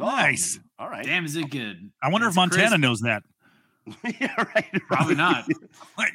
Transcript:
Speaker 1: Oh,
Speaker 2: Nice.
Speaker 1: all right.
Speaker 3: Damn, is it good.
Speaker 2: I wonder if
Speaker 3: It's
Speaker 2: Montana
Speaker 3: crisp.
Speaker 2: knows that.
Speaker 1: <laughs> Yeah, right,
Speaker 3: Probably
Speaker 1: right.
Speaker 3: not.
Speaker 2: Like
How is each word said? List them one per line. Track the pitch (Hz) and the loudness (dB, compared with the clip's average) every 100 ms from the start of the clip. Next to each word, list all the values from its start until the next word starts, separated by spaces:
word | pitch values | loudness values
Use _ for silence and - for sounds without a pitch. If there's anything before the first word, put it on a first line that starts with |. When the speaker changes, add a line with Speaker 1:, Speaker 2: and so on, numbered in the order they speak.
Speaker 1:
Oh, | 175 | -4
Speaker 2:
Nice. | 254 151 117 - - - _ | 0 0 0 -4 -6 -14 _
Speaker 1:
all | 117 | -12
right. | - | -10
Speaker 3:
Damn, | 123 175 | -4 -4
is | 160 160 | -4 -6
it | 147 | -6
good. | 135 107 87 98 _ | -6 -8 -12 -18 _
Speaker 2:
I | 135 | -2
wonder | 196 233 | 2 2
if | |
Speaker 3:
It's | 175 | 4
Speaker 2:
Montana | 180 180 220 | 4 4 4
Speaker 3:
crisp. | 185 | 4
Speaker 2:
knows | 131 110 | 4 2
that. | 120 107 - _ _ _ _ _ - | 0 -2 -6 _ _ _ _ _ -20
Speaker 1:
<laughs> | - 233 - | -10 -10 -6
Yeah, | 269 - - | -6 -2 0
right, | 214 - 190 - | 0 0 -6 -2
Speaker 3:
Probably | 135 156 | 0 2
Speaker 1:
right. | 147 175 120 - | 4 4 2 0
Speaker 3:
not. | - - - - - | -6 -6 -20 -20 -4
Speaker 2:
Like | 220 | -4